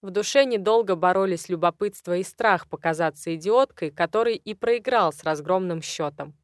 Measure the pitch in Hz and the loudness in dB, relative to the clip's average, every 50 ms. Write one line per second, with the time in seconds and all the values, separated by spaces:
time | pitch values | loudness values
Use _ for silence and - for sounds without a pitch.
0 | - 190 180 202 208 - - 277 277 262 240 208 185 208 220 233 226 190 190 165 | -14 -4 -4 -2 -2 2 4 4 4 4 2 0 2 4 4 4 4 2 0 2
1 | 165 180 185 190 196 190 180 165 - - 180 165 165 175 165 _ 202 202 202 - | 2 2 4 4 2 0 -2 -4 -4 -6 -4 0 0 0 0 _ -6 -6 -6 -10
2 | - - 175 180 190 - - _ 240 220 196 170 - _ - - - 165 160 156 | -6 -4 -4 -4 -4 -6 -8 _ 2 2 2 2 0 _ -16 -4 -2 -2 -2 0
3 | 170 160 151 - - 170 165 160 156 196 220 247 269 262 _ - 180 151 147 - | -2 -2 -2 -6 -8 -8 -8 -6 -2 0 2 2 2 0 _ -8 -8 -8 -2 -2
4 | 175 165 - 214 233 233 226 - _ 208 214 _ - 226 233 240 220 262 247 233 | -4 0 0 0 0 0 -2 -4 _ -12 -10 _ 0 0 0 0 0 0 2 2
5 | 190 160 147 - - 160 156 151 147 156 185 185 190 180 170 165 160 - - - | 2 2 0 -2 -4 -4 -4 -4 -2 0 0 0 0 -2 -4 -6 -6 -10 -6 -4
6 | 165 143 - - 143 - 147 _ | -6 -6 -4 -8 -14 -14 -14 _